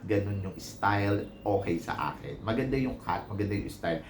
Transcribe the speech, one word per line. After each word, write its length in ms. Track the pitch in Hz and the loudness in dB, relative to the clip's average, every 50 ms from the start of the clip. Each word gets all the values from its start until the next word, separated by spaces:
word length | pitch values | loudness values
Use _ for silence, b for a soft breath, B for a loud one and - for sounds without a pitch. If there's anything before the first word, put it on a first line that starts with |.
| - 95 | 0 2
ganun 320 | 107 98 98 101 101 98 | 2 4 4 2 0 -2
yung 160 | 92 92 90 | -2 -4 -6
style, 720 | - - - - - - 101 101 101 101 101 101 101 - - - - - | -8 -10 -12 -6 0 2 4 4 4 4 4 4 2 0 -4 -8 -4 0
okay 320 | 107 101 95 95 92 85 80 | 2 2 2 2 2 0 0
sa 380 | - - - - 73 73 - | 0 -2 -2 -2 -2 -2 -4
akin. 240 | - - 69 - - 87 | -4 -8 -10 -8 -4 -2
Maganda 360 | 104 117 117 131 131 131 135 | 0 0 2 2 2 2 2
yung 160 | 131 127 113 - | 2 0 -2 -2
cut, 280 | - - 87 92 - - | -2 -2 -2 -2 -2 -4
maganda 260 | 101 98 104 92 101 | -2 0 0 0 0
yung 180 | 101 - - | 0 -2 -4
style. 280 | - - - 85 82 80 B | -6 -4 -2 0 0 0 B